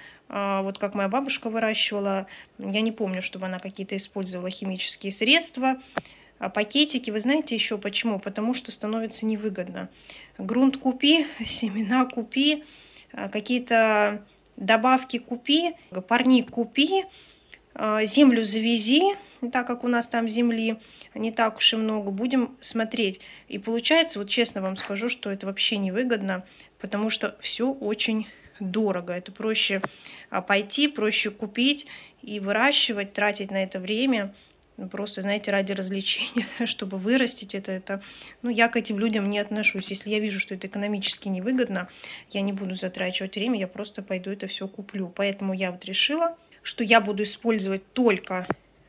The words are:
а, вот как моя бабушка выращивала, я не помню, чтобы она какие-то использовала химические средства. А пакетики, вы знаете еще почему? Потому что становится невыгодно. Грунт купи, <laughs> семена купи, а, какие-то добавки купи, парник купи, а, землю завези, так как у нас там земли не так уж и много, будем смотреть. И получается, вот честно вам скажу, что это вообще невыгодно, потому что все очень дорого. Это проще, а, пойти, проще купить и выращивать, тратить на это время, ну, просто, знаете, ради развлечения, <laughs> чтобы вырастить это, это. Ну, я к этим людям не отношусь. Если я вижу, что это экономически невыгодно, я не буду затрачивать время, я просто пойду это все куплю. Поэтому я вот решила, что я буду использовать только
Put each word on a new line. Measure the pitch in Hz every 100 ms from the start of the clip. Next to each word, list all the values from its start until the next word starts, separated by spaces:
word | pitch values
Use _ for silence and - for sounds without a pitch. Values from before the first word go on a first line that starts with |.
| - - -
а, | 202 196 196
вот | 196 196
как | 202
моя | 208 196
бабушка | 247 277 - 233
выращивала, | 220 220 220 - 202 202 196 196 - - -
я | 196 208
не | 220
помню, | 220 208 185
чтобы | 185 185 185
она | 185
какие-то | 190 196 190 196
использовала | - 208 185 180 180
химические | 185 196 185 - - 196
средства. | 196 233 320 330 - 262 262 - - - - - -
А | 196
пакетики, | 214 208 277 294 269 240
вы | 214
знаете | 226 302 294
еще | 226 - 208
почему? | 208 202 233 196
Потому | 196 196 220 254
что | -
становится | - 208 220 226 - 220
невыгодно. | 214 214 190 180 180 185 - - - - -
Грунт | 190 233 269 269
купи, | 262 254 285 320 294
<laughs> | - 226
семена | - 220 196 202 254 254
купи, | 247 226 269 285 302 302 - - - -
а, | - 196
какие-то | 214 208 247 247 226 220 214 208 208 - _ _ -
добавки | 196 220 247 262 262 240
купи, | - 247 - 302 339 330 - 185 -
парник | 240 254 254 247
купи, | - 226 - 311 381 381 - - - _ - _ -
а, | 214 214 214
землю | 269 285 233
завези, | 220 214 226 233 208 285 381 403 - - 240
так | 254 247
как | 240
у | 247
нас | 240 233
там | 240 226
земли | 220 240 226 226 220 - - -
не | 214 220
так | 220 220 220
уж | -
и | 220
много, | 220 214 202
будем | 196 247 262 233 -
смотреть. | - 233 226 233 202 190 - - -
И | 202
получается, | 214 233 233 320 330 208
вот | 202
честно | - 226 202
вам | 190 190
скажу, | - 202 233
что | - 202
это | 196 196
вообще | 196 202 208
невыгодно, | 190 190 254 226 196 185 185 - - _
потому | 202 202 220
что | - - -
все | - - 247
очень | 269 208 214 - 220 214 - - -
дорого. | 190 196 214 180 175
Это | 180 180
проще, | 190 220 220 - 196 190 - - - -
а, | 190
пойти, | 185 202 202 - 294
проще | 285 214 214 220
купить | 208 208 202 254 285 - - - _
и | - 208
выращивать, | 196 208 262 285 - 208 196
тратить | - 208 202 196
на | 196
это | 190 190
время, | 185 214 269 233 196 - - _ _ -
ну, | 190
просто, | 196 208 -
знаете, | 196 208 208
ради | 196 196
развлечения, | 196 190 196 196 - 254 233 - -
<laughs> | 233
чтобы | - 196 190
вырастить | 190 262 247 - 196
это, | 196 196
это. | 185 - 196 - - - -
Ну, | 240
я | 226 233
к | 240
этим | 220 208
людям | 226 214 202
не | 208
отношусь. | 208 214 214 196 -
Если | 196 208
я | 214
вижу, | 214 196
что | - 190
это | 196
экономически | 202 202 208 196 - 202
невыгодно, | 185 196 254 240 190 185 - - - -
я | 202
не | 196
буду | 196 196
затрачивать | 185 185 185 185 185 190 -
время, | 220 226
я | 185
просто | - 208 -
пойду | 196 190 185
это | 202 196
все | - 196
куплю. | - 202 196 185 185
Поэтому | 202 196 196
я | 185 185
вот | 180 -
решила, | 196 - 302 339 330 _ -
что | - -
я | 220 226
буду | 202 202
использовать | 208 - 233 220 190 196 -
только | - 240 185 - 185 180 - _ _